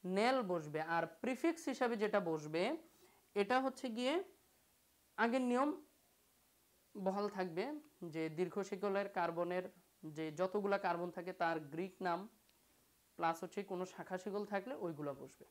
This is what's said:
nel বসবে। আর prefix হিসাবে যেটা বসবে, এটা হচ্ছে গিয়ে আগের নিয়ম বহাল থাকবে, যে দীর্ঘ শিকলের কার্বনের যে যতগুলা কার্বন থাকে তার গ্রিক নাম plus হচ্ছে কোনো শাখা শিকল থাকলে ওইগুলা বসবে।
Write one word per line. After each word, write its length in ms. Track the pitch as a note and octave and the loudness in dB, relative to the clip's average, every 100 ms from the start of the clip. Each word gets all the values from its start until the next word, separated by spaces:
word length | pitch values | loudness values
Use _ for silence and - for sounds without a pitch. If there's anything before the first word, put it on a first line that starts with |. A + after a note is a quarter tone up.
| F#3 F#3+ | 0 4
nel 200 | A#3 C4 G3+ | 4 4 2
বসবে। 280 | F3 D3+ D3+ D#3+ E3+ | 0 0 -4 0 0
আর 80 | E3 - | 0 -2
prefix 420 | A#3 B3+ E4 E4 - | -2 2 0 0 -4
হিসাবে 240 | C4 B3 A#3 | 0 2 2
যেটা 160 | G#3+ G#3 F3 | 2 2 2
বসবে, 340 | D#3+ D3+ D#3+ G#3 D#4+ - _ - - _ G3+ | 0 0 2 2 0 -8 _ -20 -20 _ 0
এটা 160 | G3+ B3+ C4+ | 4 4 2
হচ্ছে 200 | C4+ C4 A3 | -2 -4 0
গিয়ে 160 | B3 E4 G4 - _ _ _ _ _ _ _ - | 2 2 0 -14 _ _ _ _ _ _ _ 2
আগের 260 | A#3 B3+ B3 | 4 4 4
নিয়ম 180 | B3 D4 F#4 - _ _ _ _ _ _ _ _ _ _ G#3 | 4 4 0 -10 _ _ _ _ _ _ _ _ _ _ -2
বহাল 300 | F#3+ F#3+ G#3 G3+ | 0 0 0 0
থাকবে, 260 | F#3 E3 A#3+ D4+ - _ F3 | -2 -2 -2 -4 -12 _ -6
যে 100 | D#3+ D#3+ D#3 | -2 -2 0
দীর্ঘ 180 | F3+ G3+ F#3+ | 0 0 -4
শিকলের 380 | G3 G3+ G3 G3 G3 | -2 0 0 0 0
কার্বনের 480 | E3+ E3 F3 F3+ F#3+ - _ _ D#3+ D3+ | 0 0 0 0 -4 -12 _ _ -12 -4
যে 80 | D#3 D3+ | -4 0
যতগুলা 380 | F#3 G3 G3+ G3 F#3+ | 0 2 2 2 2
কার্বন 240 | E3+ F3+ F3 | 0 -2 -4
থাকে 140 | F3 F3+ | -8 0
তার 160 | E3 D#3+ D3 | 2 2 -2
গ্রিক 220 | D#3+ F#3+ - F#3 | -6 -6 -2 0
নাম 120 | E3+ G#3 _ _ _ _ _ _ _ _ - | 0 -4 _ _ _ _ _ _ _ _ -2
plus 200 | E3 E3 | 0 0
হচ্ছে 160 | F3+ G#3 G3 | -4 -6 -4
কোনো 120 | F3+ F#3 | -4 -4
শাখা 240 | - - F#3 | -8 -6 -6
শিকল 200 | G#3 G3+ G3+ | -4 -4 -2
থাকলে 200 | G3+ G3+ C#4 F3 | -4 -4 -6 -4
ওইগুলা 280 | D3 D3 C3+ | -4 -4 -6
বসবে। 240 | C3+ - - | -10 -16 -20